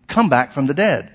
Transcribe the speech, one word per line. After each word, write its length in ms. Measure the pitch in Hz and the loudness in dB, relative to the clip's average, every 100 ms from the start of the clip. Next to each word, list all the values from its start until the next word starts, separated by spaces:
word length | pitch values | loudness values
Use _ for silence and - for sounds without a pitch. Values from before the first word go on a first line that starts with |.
| - | -6
come 220 | - 214 | 0 2
back 240 | 127 127 | 2 0
from 140 | - 135 | -2 -2
the 80 | |
dead? 380 | 147 190 120 - | 0 0 0 -6